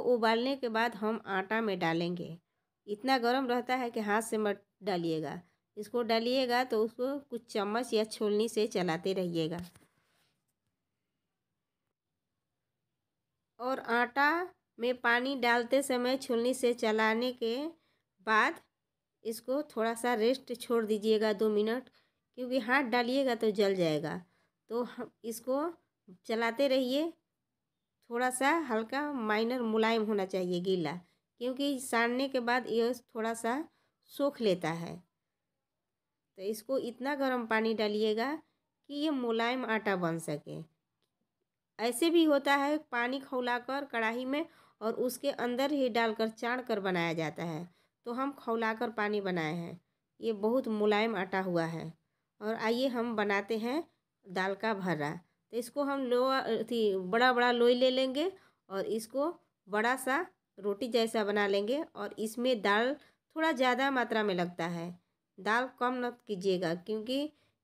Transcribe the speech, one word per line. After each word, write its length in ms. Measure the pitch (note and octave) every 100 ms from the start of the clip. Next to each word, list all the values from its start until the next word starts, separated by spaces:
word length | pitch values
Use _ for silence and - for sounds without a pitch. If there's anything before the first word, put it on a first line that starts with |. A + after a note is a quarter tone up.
| -
उबालने 480 | B3 A3 A3+ B3+ C#4
के 140 | A#3+
बाद 240 | A3 A#3+ G#3
हम 260 | G#3+ A3+ -
आटा 340 | F#3+ G3 A3
में 160 | A3+ F#3
डालेंगे। 580 | E3 E3 F3 F3 - E3 _ _ _ _ -
इतना 300 | G#3 C4 C4
गरम 300 | A#3 C4 B3+
रहता 280 | B3 A#3+ B3+
है 140 | A#3+
कि 80 | A#3
हाथ 200 | G#3 G#3+
से 160 | A3 A3
मत 240 | G#3 G3+ _ _
डालिएगा, 560 | G3 F3 E3 D#3+ D3 F3 - _ _ -
इसको 240 | G#3+ A#3+
डालिएगा 600 | A3+ A3+ A#3 C4 B3+ A#3+
तो 200 | C4 A3
उसको 340 | A3 - B3+ C#4+
कुछ 240 | - A#3+ -
चम्मच 460 | A3 G3+ A3+ B3+
या 100 | A3 A3
छोलनी 420 | - G#3+ G#3 A3+
से 160 | - G#3+
चलाते 460 | G3 F3+ D#3+ F#3+
रहिएगा। 460 | F#3+ F3+ E3 D#3+ E3+ F3 - _ _ _ _ _ _ _ _ _ _ _ _ _ _ _ _ _ _ _ _ _ _ _ _ _ _ _ _ _ _ _ _ _ _ _ _ _ -
और 200 | B3 C4
आटा 480 | - A#3+ A#3+ C#4 C#4+ E4+ F4+ - _ -
में 140 | A#3+ B3
पानी 380 | A#3+ A#3+ B3+ C#4
डालते 440 | A#3+ A#3+ A#3 C4+
समय 340 | C4+ B3 B3 C4
छोलनी 360 | - A#3 A#3+
से 200 | B3+ A#3+ A#3+
चलाने 560 | A3 G#3+ A3 A3 B3+
के 220 | B3 A3+ B3 D#4 - _ _ _ _ F#3+
बाद 320 | A3 B3+ E4+ _ _ _ _ _ _
इसको 380 | A3 A3+ - C#4 D4
थोड़ा 280 | A3+ A3+ A#3
सा 180 | B3 A#3
रेस्ट 380 | A3+ C4 - A#3
छोड़ 280 | - A#3 G#3+
दीजिएगा 480 | G#3+ A3 A3 A3
दो 160 | G#3 G#3+
मिनट, 400 | G#3 G#3+ B3 - _ _ _ _ -
क्योंकि 220 | B3 B3+
हाथ 240 | A3 C4+ B3
डालिएगा 500 | B3 A#3+ C4+ C4 A3+
तो 140 | A3+
जल 240 | G3+ G3 F#3+
जाएगा। 460 | E3 D3+ D#3+ F3+ - _ _ _ -
तो 140 | A#3 A#3
हम 260 | - A#3 _
इसको 360 | A3+ A3+ B3+ C4+ E4 E4+ _ _ - F3+ -
चलाते 420 | A3+ A#3 A#3 C#4
रहिए, 440 | C4 B3+ C#4 E4+ - _ _ _ _ _ _ _ _ -
थोड़ा 200 | A#3 B3+
सा 200 | B3 C#4 E4 C#4
हल्का 440 | A3 A3 C4+ D4
माइनर 480 | C#4 G#3+ G#3+ A3+ B3+
मुलायम 400 | A3+ A3 A3 A3+
होना 220 | G#3+ G3+ F#3+
चाहिए, 320 | F#3+ F3+ F3+
गीला, 340 | F#3 F#3 D3+ F3 - _ _ -
क्योंकि 380 | A#3+ B3+ C#4+ C4
सानने 460 | B3+ A#3 A#3 B3 C4+
के 120 | C4
बाद 260 | A#3 B3+ A3+
ये 240 | A3+ A#3
थोड़ा 400 | B3+ _ A3+ A3+ A3+
सा 280 | A3+ C4 D#4+ _ _ _ _
सोख 280 | - C#4 C#4
लेता 300 | A3 F3+ D#3+
है। 240 | E3 E3+ F3 _ _ _ _ _ _ _ _ _ _ _ _ _ -
तो 40 |
इसको 360 | F#3+ A3 - C4+
इतना 360 | A#3+ A#3 C4 C#4+
गर्म 300 | C4+ B3 A3+
पानी 260 | A3 A3+ A3
डालिएगा 580 | G#3+ G#3 A3 G#3+ B3+ D#4
कि 580 | - _ _ _ - C#4+
ये 140 | D#4
मुलायम 540 | C#4 A#3+ A3+ A#3 C4 A#3
आटा 280 | A3 A3 F#3
बन 220 | E3+ E3
सके। 440 | D#3+ D3+ - D3+ E3 _ _ _ _ _ _ _ _ _ _ -
ऐसे 300 | A#3 A#3+ E4
भी 140 | E4+ D#4
होता 300 | C#4 C#4+ C#4+
है, 220 | C#4 D#4
पानी 400 | - A#3+ A#3+ C4+
खौलाकर 640 | C4+ B3+ B3 A#3+ A#3+ C#4 C#4
कढ़ाई 400 | A#3 A3 A#3 B3+
में 200 | C#4+ D#4+ - _ -
और 120 | A3 A3+
उसके 360 | B3 B3 C#4
अंदर 400 | - A#3+ B3 C#4
ही 180 | D4 B3+
डालकर 400 | A3+ A3+ G#3+ A3
चाढ़ 320 | A3 A#3+ B3+
कर 180 | A#3+ G#3+
बनाया 320 | F#3+ F3+ E3+
जाता 300 | E3 D#3 F3+
है, 240 | E3+ D#3 F3 _ _ _ A#3+
तो 80 |
हम 180 | A#3+ C#4
खौलाकर 560 | C#4 - A3+ A3 A3 A#3+
पानी 300 | A3+ G#3 G#3
बनाए 320 | G3 F3 D#3
हैं। 260 | E3+ E3+ F3 _ _ _ -
ये 140 | A3 G#3
बहुत 320 | G#3+ B3+ C4
मुलायम 460 | G#3+ G#3 G#3 A3+ G3+
आटा 240 | F#3+ F#3+
हुआ 240 | F#3+ E3+ E3
है। 260 | E3 D#3+ - _ _ _ -
और 140 | G#3+ A3+
आइए 320 | A3 A#3 C4+
हम 260 | B3+ B3 G#3+
बनाते 420 | G#3 G3+ G3+ A3+
हैं 260 | A#3 D4 E4 _ _ _ G3+
दाल 280 | F#3 F#3+ F#3+
का 180 | A3 G3+
भर्रा। 360 | F#3 D#3 C#3+ F3 _ _ _
तो 40 | A3+
इसको 260 | A#3 C#4+
हम 180 | C#4 C#4
लो, 220 | B3+ B3 C4
अथी, 680 | C4+ - A3+ A3+ A#3 G#3+ F#3+
बड़ा 340 | F3+ A3+ B3+
बड़ा 180 | A#3+ B3
लोई 240 | A#3+ A#3+ B3
ले 140 | B3+
लेंगे 420 | B3+ C4 C4 F4+ - _ _ -
और 160 | G3 -
इसको 420 | A3 A3 C4+ D#4 F4 _ _ -
बड़ा 280 | G#3 A#3 C4
सा 280 | C4 C#4+ F#4 _ _ -
रोटी 300 | G3+ G3+ B3+
जैसा 340 | A#3 A3+ A3+
बना 220 | G3+ G#3 G3+
लेंगे 340 | G3 G#3 C#4 -
और 280 | - G3+ -
इसमें 420 | A3 A#3+ B3 A#3
दाल 320 | G3+ G#3 B3 D4 - _ _ D#4+
थोड़ा 160 | D#4+
ज़्यादा 360 | B3+ B3+ B3 C#4
मात्रा 320 | C4 A#3 A3+
में 100 | G#3 F#3
लगता 320 | F3 F3 E3
है, 200 | E3+ F3 F3 _ _ _ -
दाल 320 | G3 A#3 C4 -
कम 200 | B3 B3+
मत 200 | B3 B3 -
कीजिएगा, 460 | G3 G3 F3+ E3+ F3
क्योंकि 560 | F3 A3 A3 C4+ D4+ _ _ _